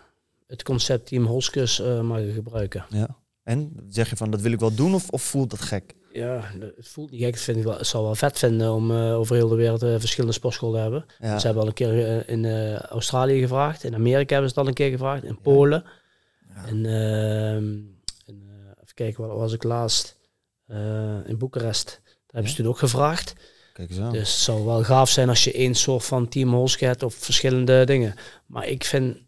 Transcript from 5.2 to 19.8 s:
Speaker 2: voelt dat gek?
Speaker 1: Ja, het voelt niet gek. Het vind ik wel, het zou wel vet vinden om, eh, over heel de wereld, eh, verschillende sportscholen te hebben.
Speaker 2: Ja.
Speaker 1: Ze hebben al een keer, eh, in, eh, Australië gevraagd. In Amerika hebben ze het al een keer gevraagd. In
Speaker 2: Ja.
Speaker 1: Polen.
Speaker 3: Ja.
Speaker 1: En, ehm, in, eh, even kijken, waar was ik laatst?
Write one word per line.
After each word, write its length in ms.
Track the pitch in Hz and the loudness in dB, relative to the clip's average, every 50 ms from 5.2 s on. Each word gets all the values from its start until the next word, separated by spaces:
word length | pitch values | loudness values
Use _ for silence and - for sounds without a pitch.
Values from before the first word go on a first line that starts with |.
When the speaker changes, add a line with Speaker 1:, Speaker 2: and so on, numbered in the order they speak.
Speaker 2:
voelt 280 | - - - 139 131 113 | -4 -2 -2 -2 -2 -2
dat 120 | 110 - | -4 -8
gek? 320 | - - 107 95 - - - _ _ _ - | -8 -6 -6 -6 -6 -8 -18 _ _ _ -10
Speaker 1:
Ja, 280 | - 117 123 127 120 107 98 98 92 107 104 - - | -8 -6 -6 -6 -6 -8 -10 -12 -12 -14 -16 -16 -18
het 100 | 113 - | -20 -20
voelt 240 | - 151 151 143 | -16 -16 -16 -12
niet 100 | 135 117 | -6 -4
gek. 120 | 120 123 117 | -2 -2 -2
Het 100 | 117 - | -2 -2
vind 140 | - 117 113 | -2 0 0
ik 60 | 110 | 0
wel, 140 | 113 104 - | 0 -2 -2
het 100 | - - | -4 -4
zou 160 | - 113 107 | -2 0 0
wel 120 | 107 107 | 0 0
vet 240 | - - 143 - - | 0 0 0 0 2
vinden 320 | - 120 113 113 113 113 110 | 2 4 4 4 2 2 2
om, 180 | 110 113 113 | 2 2 2
eh, 260 | 113 117 113 113 117 117 | 2 2 2 2 2 2
over 180 | 113 110 123 | 2 2 4
heel 120 | 120 117 113 | 4 4 4
de 80 | 113 | 4
wereld, 280 | 113 117 117 113 113 123 | 4 4 4 2 2 2
eh, 120 | 120 113 110 | 2 0 0
verschillende 340 | 113 117 - - 123 117 113 | 0 -2 -2 0 0 0 0
sportscholen 400 | - - 127 - - 123 113 110 | -2 -2 -4 -4 -2 -2 -2 -2
te 60 | 110 | 0
hebben. 240 | 110 110 120 151 156 - - - | -2 -2 -4 -4 -6 -10 -14 -8
Speaker 2:
Ja. 200 | 113 110 104 104 | -4 -2 -2 0
Speaker 1:
Ze 60 | 107 | 0
hebben 180 | 117 107 110 107 | 0 2 2 0
al 60 | 107 | 0
een 60 | 107 | 0
keer, 320 | - 127 113 110 117 117 110 113 113 | -2 0 0 2 2 2 0 0 -2
eh, 140 | 110 - 117 | -2 -2 -2
in, 120 | 113 113 | -2 -2
eh, 340 | 113 110 110 110 107 107 - | 0 -2 -2 -2 -4 -4 -6
Australië 600 | - - - 113 - - - 127 131 135 135 131 | -8 -8 -8 -6 -4 -2 0 2 2 4 4 2
gevraagd. 420 | 127 123 127 135 143 151 156 - - | 2 2 0 0 0 -2 -2 -6 -8
In 100 | 123 113 | -6 -2
Amerika 380 | 110 113 120 127 139 143 139 143 | 0 2 4 4 2 2 2 0
hebben 180 | 139 139 131 | 0 0 0
ze 40 | - | 0
het 80 | 143 139 | 0 0
al 40 | 135 | 0
een 60 | 127 135 | 0 0
keer 120 | 143 135 | 0 0
gevraagd. 320 | 127 127 131 135 139 139 - | 0 -2 -2 -4 -4 -4 -6
In 60 | - | -8
Speaker 2:
Ja. 120 | 123 - | -10 -2
Speaker 1:
Polen. 420 | - 143 139 139 143 143 147 170 - - - _ _ _ _ _ _ _ _ _ _ - 95 | 2 6 8 8 8 6 6 2 -2 -6 -20 _ _ _ _ _ _ _ _ _ _ -20 -20
Speaker 3:
Ja. 100 | 95 92 113 | -14 -8 -6
Speaker 1:
En, 180 | 110 110 110 | -4 -2 -2
ehm, 800 | 110 110 110 110 110 107 107 107 107 107 107 110 107 107 107 107 107 107 104 104 101 95 _ _ - - _ _ | 0 0 0 0 0 0 0 0 0 0 -2 -2 -2 -2 -2 -4 -4 -6 -8 -12 -16 -20 _ _ -16 -16 _ _
in, 180 | - 104 101 101 101 | -20 -20 -20 -20 -20
eh, 240 | 101 101 101 98 98 _ _ | -20 -20 -20 -20 -20 _ _
even 100 | - - | -18 -10
kijken, 340 | - 120 110 107 - 113 110 | -8 -8 -6 -6 -8 -10 -10
waar 100 | 107 107 | -6 -4
was 160 | 113 110 113 | -4 -4 -4
ik 100 | 113 - | -4 -4
laatst? 560 | 113 117 117 | -4 -2 -2